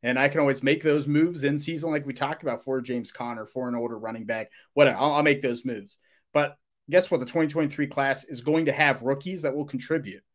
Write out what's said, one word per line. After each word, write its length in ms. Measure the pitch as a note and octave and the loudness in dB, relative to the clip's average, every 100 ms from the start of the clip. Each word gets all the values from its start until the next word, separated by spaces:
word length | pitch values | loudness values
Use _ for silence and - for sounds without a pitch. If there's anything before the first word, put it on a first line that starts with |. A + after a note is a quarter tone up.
And 160 | A#2+ B2+ | 0 2
I 100 | C#3 | 2
can 120 | D3+ | 4
always 220 | C#3+ C#3 | 2 2
make 200 | C3+ C#3 | 2 2
those 240 | D#3 D3 C#3 | 4 2 2
moves 380 | D3 E3 E3+ | 2 2 2
in 140 | C#3 D3 | 0 0
season, 320 | C#3+ E3 E3 | -2 -4 -2
like 160 | D3+ C#3 | -4 -4
we 80 | |
talked 280 | B2+ C#3 D#3 | -4 -4 -4
about, 200 | D3+ A#2 | -4 -6
for 180 | - C3 | -4 -4
James 300 | B2 B2 G#2+ | -2 -6 -6
Conner, 360 | - A#2+ A#2 G#2+ | -10 -10 -10 -10
for 220 | B2+ B2+ | -8 -6
an 60 | |
older 240 | A#2+ A#2 A2 | -4 -4 -6
running 260 | A2 A2+ | -8 -8
back, 260 | G#2+ A2+ A2 - _ | -6 -6 -6 -14 _
whatever. 240 | - C#3 - | 4 4 6
I'll, 160 | C#3+ | 2
I'll 80 | D3 | 4
make 180 | D3+ C#3+ | 4 2
those 240 | C#3 A#2+ | 0 -4
moves. 340 | C3 A2 G2+ _ _ _ _ | -6 -8 -10 _ _ _ _
But 240 | D3 C#3+ - _ _ - | 0 0 -4 _ _ 2
guess 200 | E3+ F3+ | 2 4
what? 100 | D#3 | -2
The 60 | B2 | 0
twenty 220 | E3+ D#3+ | 0 0
twenty-three 380 | D#3 D3 D3 C#3+ | 0 -2 -2 -4
class 380 | C#3+ C#3 C3+ | -2 0 -2
is 180 | - C3 | -6 -6
going 240 | B2 D#3 D#3 | 0 2 2
to 60 | |
have 300 | - D3 C3 | 2 2 2
rookies 400 | A#2 C#3 F3+ F#3 | -2 -2 -4 -4
that 120 | D3+ | -4
will 100 | C#3+ | -4
contribute. 580 | C#3+ C3 - D#3+ A#2 F2+ _ | -6 -8 -4 -4 -4 -16 _